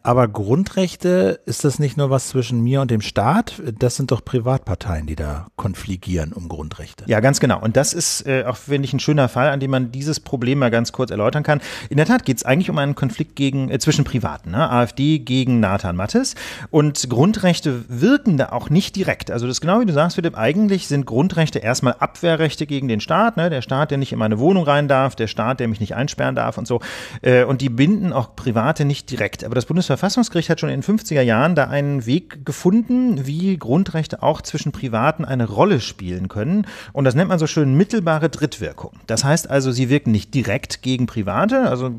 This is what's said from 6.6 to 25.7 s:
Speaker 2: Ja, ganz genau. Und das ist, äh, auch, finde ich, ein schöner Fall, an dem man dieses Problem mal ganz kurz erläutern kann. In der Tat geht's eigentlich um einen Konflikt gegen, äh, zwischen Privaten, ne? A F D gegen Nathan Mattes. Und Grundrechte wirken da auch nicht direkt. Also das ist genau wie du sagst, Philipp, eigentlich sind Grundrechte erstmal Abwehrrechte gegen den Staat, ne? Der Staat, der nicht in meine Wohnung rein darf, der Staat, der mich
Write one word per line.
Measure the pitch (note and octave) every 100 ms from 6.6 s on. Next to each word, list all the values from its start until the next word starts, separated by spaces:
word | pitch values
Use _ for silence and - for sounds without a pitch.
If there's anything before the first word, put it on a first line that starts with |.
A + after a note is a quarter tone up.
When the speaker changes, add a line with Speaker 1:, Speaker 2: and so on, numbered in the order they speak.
| D#2 - D#2 - -
Speaker 2:
Ja, | G#2+
ganz | B2+ D3
genau. | C3 F#2+
Und | A2+ C3
das | C#3+
ist, | A2+ - - C#3
äh, | C3
auch, | B2 A#2+
finde | - C#3 C3+
ich, |
ein | C3
schöner | - D3 B2+
Fall, | B2 C#3+
an | C#3
dem | C3+
man | C3 A#2+
dieses | C3 D3 C#3+
Problem | - B2+ B2 C#3
mal | A#2+
ganz | A#2 A#2+
kurz | - B2
erläutern | G2+ G#2+ D3+
kann. | D3+ D3 - - -
In | C#3
der | D#3+
Tat | B3
geht's | - A#2+
eigentlich | - C#3 F#3+
um | D#3
einen | C#3+
Konflikt | C#3 C3 - D#3 -
gegen, | C#3 C3+ C3
äh, | C3
zwischen | D#3 D3 -
Privaten, | B2+ - D2 -
ne? | G2+ D#3+
A | B2
F | A#2+
D | - C#3+ D#3
gegen | A#2+ C3 B2+ A#2+
Nathan | G2+ G2 F#2
Mattes. | F2 G#2 A#3+ C4+ - - - C3+
Und | D#3 D3 C#3+ B2+
Grundrechte | A#2 F#3 A3 F3+ E3+ D#3 A#2+ A2+
wirken | A#2+ G3+ C#4+ A3 C#3+
da | -
auch | A#2+ -
nicht | D#3+ - F#3+
direkt. | F3 - -
Also | A#2+ B2
das | B2
ist |
genau | D#3 A3
wie |
du | A3
sagst, | C#3+ E3+
Philipp, | F#3 E3+ A2
eigentlich | A#2 F#3 G#3 F#3+ -
sind | C#3+
Grundrechte | B2+ A2+ F#3+ E3 D#3+ A2
erstmal | A2 B2+ B2+ -
Abwehrrechte | C3+ - E3+ D#3+ D#3+ -
gegen | D3 C#3 C3
den | G#2+
Staat, | - E3+ A3+ G3
ne? | E3+
Der | C3+
Staat, | - C3+ D#3
der | C#3
nicht | C3+
in | A#2+
meine | A2 G#2+
Wohnung | D3+ G3
rein | D3 C#3+ C#3+
darf, | C3 C3+ -
der | A2
Staat, | - A2 G#2+
der |
mich | A#2